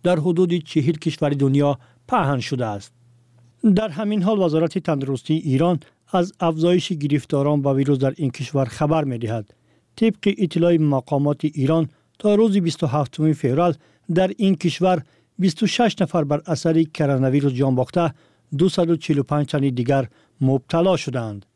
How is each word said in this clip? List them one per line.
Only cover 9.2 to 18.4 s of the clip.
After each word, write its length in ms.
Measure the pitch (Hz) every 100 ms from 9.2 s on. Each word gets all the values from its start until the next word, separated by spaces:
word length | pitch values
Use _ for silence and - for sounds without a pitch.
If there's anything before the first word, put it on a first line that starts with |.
| 117 113 104 _ _ _ _ -
طبق 380 | 226 - 202 202
اطلاع 400 | 180 165 170 170
مقامات 680 | 151 135 - 139 147 147 156
ایران 440 | 151 135 160 156 _ _ _
تا 160 | 208 208
روز 220 | 226 196
بیست 260 | 170 -
و 40 | 151
هفتم 460 | 147 135 - 156
فوریه 420 | 151 127 135 175 165 _ _ - 170
در 160 | 190 196
این 180 | 196 185
کشور 480 | 175 - 185 175 - _ _ -
بیست 240 | 185 -
و 40 | 208
شش 280 | - 233 -
نفر 220 | 180 175
بر 180 | 143 147 -
اثر 380 | 151 165 160
کرونا 460 | 160 - 147 135 131
ویروس 240 | 139 139
جان 220 | 123 135 127
باخته، 380 | 123 180 170 - _ _